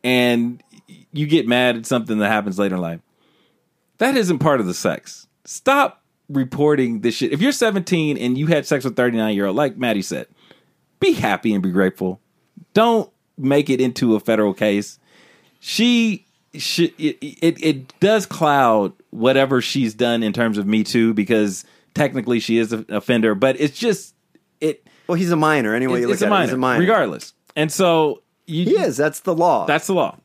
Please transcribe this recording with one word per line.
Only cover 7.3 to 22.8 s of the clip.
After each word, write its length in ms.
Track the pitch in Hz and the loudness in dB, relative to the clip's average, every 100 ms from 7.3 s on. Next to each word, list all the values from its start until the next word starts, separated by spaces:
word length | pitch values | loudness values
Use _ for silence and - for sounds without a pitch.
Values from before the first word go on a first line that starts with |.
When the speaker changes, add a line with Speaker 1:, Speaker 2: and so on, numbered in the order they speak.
Speaker 1:
If 80 | 147 | 0
you're 120 | 254 | -2
seventeen 640 | 277 226 196 175 175 156 139 | 0 -2 -2 -2 -2 0 -2
and 180 | 123 127 | -2 -2
you 100 | 156 | 0
had 180 | 156 139 | 0 0
sex 180 | 143 | -2
with 100 | 131 | -2
a 20 | 113 | -2
thirty-nine-year-old, 600 | 123 113 110 101 101 104 | 0 0 0 0 -2 0
like 200 | 143 - | -2 -2
Maddie 240 | 123 104 | -2 -2
said, 240 | 90 71 - _ _ - _ _ _ _ | -4 -10 -10 _ _ -20 _ _ _ _
be 120 | 392 | 0
happy 420 | 311 113 95 113 | 2 0 0 0
and 80 | 101 | 0
be 80 | 92 | 0
grateful. 500 | 90 92 - 92 95 _ _ _ - - | 2 0 0 -8 -8 _ _ _ -20 -2
Don't 360 | 208 233 226 - _ _ - | 2 4 2 -2 _ _ -4
make 320 | 135 143 139 | 0 2 2
it 100 | 127 | 0
into 340 | 127 120 123 | 0 0 0
a 60 | 107 | 2
federal 320 | - 110 104 | 2 0 0
case. 460 | 95 107 101 101 - _ _ _ _ _ _ | 0 0 0 -4 -16 _ _ _ _ _ _
She, 640 | - - 240 240 226 196 _ _ _ | -8 0 2 2 0 -4 _ _ _
she 320 | 147 - - 170 - | -12 -6 -2 -2 -2
it, 200 | 151 - | -6 -6
it, 420 | 143 - 165 165 | -14 -2 -2 0
it 360 | 160 139 131 _ | -2 -2 -8 _
does 260 | 190 220 - | 2 2 -2
cloud 680 | - 156 143 123 110 98 - _ | -2 2 4 4 2 0 -6 _
whatever 500 | 113 120 135 135 131 | 0 2 4 2 0
she's 320 | - 139 117 | 0 -2 -2
done 300 | 107 120 117 | -2 -2 0
in 100 | 110 | -2
terms 240 | 104 117 104 | 0 -2 0
of 100 | 101 | 0
Me 180 | 110 | 0
Too 280 | 104 120 113 | 2 2 2
because 500 | 107 101 110 104 92 - _ _ | 2 2 2 0 -4 -14 _ _
technically 440 | - 143 131 113 113 | -2 -2 -2 -2 -2
she 180 | - 113 | 0 0
is 140 | 110 | 0
an 140 | 110 | -4